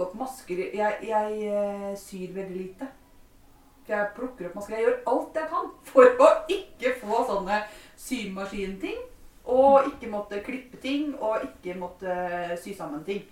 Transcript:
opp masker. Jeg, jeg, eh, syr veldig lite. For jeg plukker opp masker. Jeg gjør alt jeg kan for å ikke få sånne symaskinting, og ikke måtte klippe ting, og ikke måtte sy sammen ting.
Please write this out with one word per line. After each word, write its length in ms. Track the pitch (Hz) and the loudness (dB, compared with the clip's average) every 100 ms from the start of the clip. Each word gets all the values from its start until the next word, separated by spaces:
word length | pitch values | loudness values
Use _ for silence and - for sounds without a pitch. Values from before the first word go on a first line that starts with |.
| - | -6
opp 60 | 220 | -6
masker. 400 | 254 - - 180 - | -8 -10 -8 -6 -4
Jeg, 240 | 202 208 - | -2 -2 -2
jeg, 500 | 220 214 214 214 208 | -2 0 0 -4 -2
eh, 420 | 208 202 202 202 196 | -2 -2 -4 -8 -10
syr 320 | - 190 180 | -10 -10 -10
veldig 220 | 185 185 180 | -8 -8 -8
lite. 300 | 185 - 269 - - - - - - - - - - | -10 -10 -14 -14 -20 -20 -20 -20 -20 -20 -20 -20 -6
For 80 | 214 | -2
jeg 120 | 208 - | -2 -4
plukker 300 | 254 - 175 | -10 -8 -10
opp 80 | 208 | -8
masker. 200 | 202 220 | -8 0
Jeg 100 | 240 | 2
gjør 120 | 247 233 | 2 0
alt 280 | 285 302 320 | 0 0 -4
jeg 140 | 320 | -4
kan 200 | 339 - - | -4 -6 -10
for 200 | - 269 | 4 10
å 420 | 247 247 302 - - | 10 10 8 8 0
ikke 480 | 392 - - 247 254 | -4 -6 -4 -2 -2
få 260 | 208 233 254 | -2 0 0
sånne 360 | 202 185 208 - - - - | -2 0 -2 -2 -14 -20 -16
symaskinting, 1000 | - 240 202 190 196 208 190 196 330 480 508 - - - - | -8 -6 -6 -8 -8 -6 -8 -6 -8 -8 -12 -18 -20 -16 0
og 380 | 254 277 277 285 | 6 10 8 6
ikke 240 | - 226 | -4 -8
måtte 320 | 208 208 202 | -8 -6 -8
klippe 340 | 208 254 - - | -8 -10 -10 -10
ting, 360 | 262 285 302 262 | -4 -2 -2 -4
og 220 | 220 220 | -2 -2
ikke 340 | - - 180 185 | -4 -10 -10 -8
måtte 800 | 175 - 190 180 180 175 175 175 | -8 -8 -4 -2 -2 -4 -4 -6
sy 100 | 202 | -8
sammen 300 | 190 160 151 | -10 -8 -8
ting. 200 | 190 196 - | -6 -6 -8